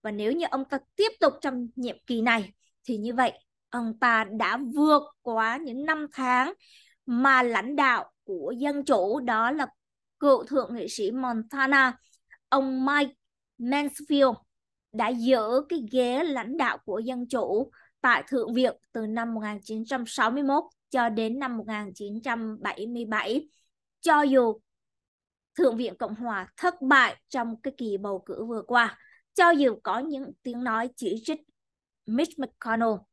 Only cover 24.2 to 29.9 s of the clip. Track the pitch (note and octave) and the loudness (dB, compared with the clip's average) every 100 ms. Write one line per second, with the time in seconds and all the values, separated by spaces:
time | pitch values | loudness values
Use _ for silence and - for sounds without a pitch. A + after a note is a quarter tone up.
24.2 | D4 C4 A#3+ G#3+ _ _ _ _ _ _ | 6 4 4 -2 _ _ _ _ _ _
25.2 | _ _ _ - C4+ A3+ A#3+ F3+ A3+ G#3+ | _ _ _ 2 2 2 -6 -6 -8 -8
26.2 | A#3+ G3+ F#3 - F4+ F4 C4 C#4 A#3 - | -6 -6 -8 -4 -4 -2 4 6 6 0
27.2 | _ C4+ A#3 A3 - C4+ A#3 G3 G3+ F#3+ | _ -6 -6 -6 -10 -8 -6 -4 -4 -6
28.2 | F#3+ - A3+ A3+ - A#3+ A3+ - - _ | -8 -10 -8 -8 0 2 2 -2 -20 _
29.2 | _ - F4 D#4+ C4+ G#3+ - | _ 4 6 8 4 2 -4